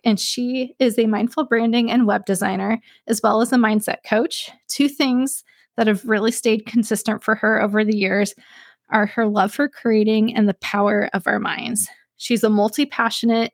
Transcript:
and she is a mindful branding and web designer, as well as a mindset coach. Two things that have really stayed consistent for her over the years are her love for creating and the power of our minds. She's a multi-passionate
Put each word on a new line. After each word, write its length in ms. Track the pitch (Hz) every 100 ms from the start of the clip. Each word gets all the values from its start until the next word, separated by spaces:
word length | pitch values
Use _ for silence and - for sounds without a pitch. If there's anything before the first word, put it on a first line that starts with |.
| 226
and 140 | 202
she 560 | - - 247 254 254 -
is 220 | 254 220
a 80 | 220
mindful 380 | 214 233 - 294
branding 440 | 233 226 240 233
and 160 | 247 214
web 220 | 202 202
designer, 520 | 190 196 190 196 226 _ _ -
as 120 | 226
well 180 | 214 214
as 100 | 240
a 40 | 247
mindset 480 | 220 214 - - -
coach. 460 | 214 311 - - - -
Two 200 | - 277
things 560 | 285 269 247 269 - _ _ _ -
that 100 | 220
have 180 | 196 233
really 260 | 214 226
stayed 360 | 240 226 220 220
consistent 560 | 233 208 214 - -
for 100 | -
her 260 | 214 214 220
over 240 | 214 214
the 140 | 214 208
years 380 | 190 196 202 - - - - _ -
are 160 | 214 208
her 180 | - 220
love 260 | 208 202
for 160 | - 285
creating 680 | - 233 220 214 220 220 -
and 120 | 208
the 60 |
power 560 | - - 202 208 208 -
of 140 | 196 -
our 140 | 208
minds. 500 | 165 156 233 208 185 - _ -
She's 260 | - 233
a 60 | 220
multi-passionate 1040 | 208 214 302 285 - 226 - 226 226 233